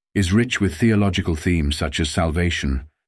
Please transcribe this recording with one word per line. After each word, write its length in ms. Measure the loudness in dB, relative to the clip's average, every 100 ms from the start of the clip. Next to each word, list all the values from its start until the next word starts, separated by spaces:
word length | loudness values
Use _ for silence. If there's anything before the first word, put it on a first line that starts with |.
| _
is 180 | -2 2
rich 280 | 2 2 0
with 160 | -2 2
theological 580 | 2 4 2 0 -2
themes 420 | -2 0 0 0 -2
such 220 | -4 -2
as 100 | -2
salvation, 800 | 0 0 0 -2 -2 -2 -4 -6 _